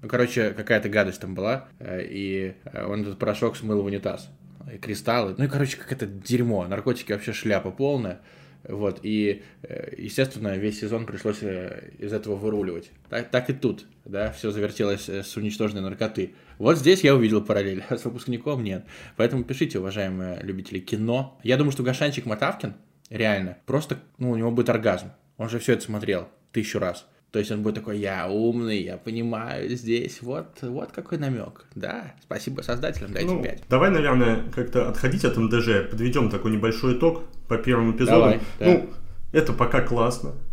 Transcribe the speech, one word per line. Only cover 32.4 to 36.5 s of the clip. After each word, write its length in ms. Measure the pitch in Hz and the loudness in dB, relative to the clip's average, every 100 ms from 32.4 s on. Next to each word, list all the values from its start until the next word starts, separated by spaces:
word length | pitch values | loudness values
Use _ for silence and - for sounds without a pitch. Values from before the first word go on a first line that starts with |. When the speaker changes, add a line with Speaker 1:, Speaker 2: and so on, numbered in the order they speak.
| - 139 | -6 -8
Speaker 1:
создателям, 500 | - 120 147 - 190 | -4 -2 -2 -4 -6
дайте 160 | - 180 | -4 0
Speaker 2:
Ну, 140 | 185 | 0
Speaker 1:
пять». 200 | - - - | -2 -6 -2
Speaker 2:
давай, 220 | 127 190 | 2 4
наверное, 540 | 175 147 127 117 113 113 | 4 4 4 4 2 0
как-то 340 | - 123 127 120 | -4 0 0 2
отходить 360 | 113 131 131 | 2 2 4
от 120 | 131 117 | 2 4
М 140 | 110 | 4
Д 100 | 117 | 4
Ж, 220 | 117 101 - | 4 4 2
подведем 400 | 107 120 147 113 | 0 2 4 2
такой 220 | 98 113 | 2 0